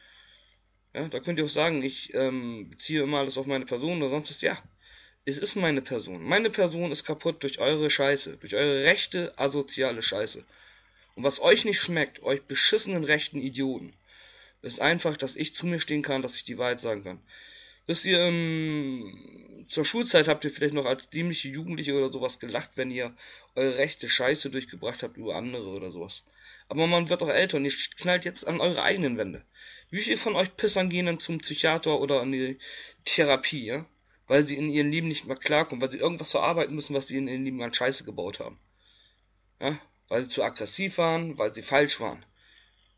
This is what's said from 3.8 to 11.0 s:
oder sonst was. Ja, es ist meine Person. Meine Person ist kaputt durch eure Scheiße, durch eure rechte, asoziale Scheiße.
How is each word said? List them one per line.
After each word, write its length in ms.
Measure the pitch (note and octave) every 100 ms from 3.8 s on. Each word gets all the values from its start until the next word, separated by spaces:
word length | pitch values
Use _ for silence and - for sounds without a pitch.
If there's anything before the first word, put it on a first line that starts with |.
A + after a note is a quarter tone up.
| D3+ F3
oder 80 | C#3
sonst 200 | D3 D3+
was. 100 | D3
Ja, 200 | - - - _ _ - - _
es 140 | - C#3
ist 160 | G#3
meine 280 | G#3 E3+ C#3
Person. 400 | C3 A#2+ F#2 F2+
Meine 280 | E2+ F#3+ A3+
Person 400 | G3+ F3+ E3 F3
ist 140 | C3
kaputt 380 | - D3+ E3+ D#3+
durch 160 | C#3 -
eure 300 | B2+ D3+ D3+
Scheiße, 480 | - C#3 C#3 - C#2+
durch 180 | G2 G#2
eure 280 | D3 C3+
rechte, 540 | D3 G3 - F3+ F3 -
asoziale 640 | C#3 C#3+ C#3 - C3 A#2
Scheiße. 420 | - G2+ G#2+ - - - - - _ _